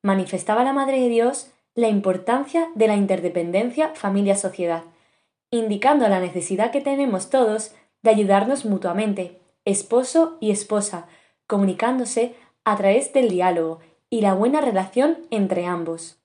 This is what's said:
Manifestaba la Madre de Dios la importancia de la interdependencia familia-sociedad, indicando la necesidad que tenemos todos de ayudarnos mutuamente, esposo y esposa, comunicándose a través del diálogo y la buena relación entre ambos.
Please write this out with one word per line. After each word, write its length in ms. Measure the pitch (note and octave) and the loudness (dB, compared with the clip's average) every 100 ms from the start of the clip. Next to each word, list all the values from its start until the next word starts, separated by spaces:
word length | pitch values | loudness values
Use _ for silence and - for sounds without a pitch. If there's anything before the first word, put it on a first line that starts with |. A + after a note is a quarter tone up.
Manifestaba 600 | G3+ F#3+ F#3 F#3 - G#3+ | 2 0 -2 -6 0 2
la 100 | C4 | 2
Madre 260 | C#4 C4+ C4+ | 0 0 0
de 100 | B3 | 2
Dios 420 | A#3 A#3 C#4+ - _ _ - | 2 0 -2 -12 _ _ -2
la 120 | A3+ | 0
importancia 800 | G#3 G3 F#3 G#3 B3+ C#4+ E4 E4 G#3+ | 2 0 -2 -2 -2 0 -2 -2 2
de 120 | A3 | 2
la 80 | G#3 | 2
interdependencia 920 | G3 F#3 F3 F3 E3+ F#3 A#3+ B3 D#4 | 0 0 -2 -4 -2 -2 -2 -2 -2
familia-sociedad, 960 | D#4 G3 G3 G3+ G3 F#3 - F3 E3 E3 _ _ _ _ _ _ | -2 -2 0 2 0 -2 -4 -4 -4 -8 _ _ _ _ _ _
indicando 560 | A#3+ A3 G3+ C4 D4 A3 | -4 -2 0 2 4 2
la 100 | F#3+ | 2
necesidad 520 | F3+ F3+ D#3+ F#3+ A3+ | -2 -6 -4 -2 0
que 100 | C#4 | -2
tenemos 480 | C#4+ C#4 C#4 F#3 - | -2 -2 0 -2 0
todos 440 | C4+ A3+ G#3+ - - _ _ | 0 2 0 -6 -18 _ _
de 80 | A3+ | 4
ayudarnos 560 | G#3+ G3 G3 G#3 C#4 A3 | 4 4 4 2 -2 -2
mutuamente, 760 | F#3+ F3+ F3 G#3+ F#3+ F3+ - _ _ | -2 -2 -2 -2 -4 -8 -12 _ _
esposo 760 | - G3 - A#3+ B3+ E4 D#4+ - | -4 -4 0 0 2 2 2 0
y 100 | G#3+ | -2
esposa, 560 | G#3 - G#3+ G3+ F3 - _ _ _ - | -2 -2 -4 -4 -10 -14 _ _ _ -4
comunicándose 880 | G3+ G3 F#3 A3+ C4 A#3+ - A#3+ - _ _ - | 0 0 0 -2 -2 -2 -2 -2 -4 _ _ -2
a 100 | G#3 | 2
través 380 | G3 A3 C#4 | 2 2 2
del 160 | C#4 A#3+ | 2 2
diálogo 500 | F3+ F3+ E3+ D#3+ E3 - _ _ | 2 2 0 -2 -6 -16 _ _
y 120 | A#3 | 0
la 120 | G3+ | 2
buena 260 | F#3+ A3+ D4+ | 2 2 2
relación 600 | C#4 F#3+ F#3+ B3 D4+ E4 - | 0 -2 -2 0 0 0 -4
entre 360 | A3 F#3+ F3+ F3 | -2 0 -2 -2
ambos. 520 | F3 E3 E3 - _ | -4 -6 -8 -12 _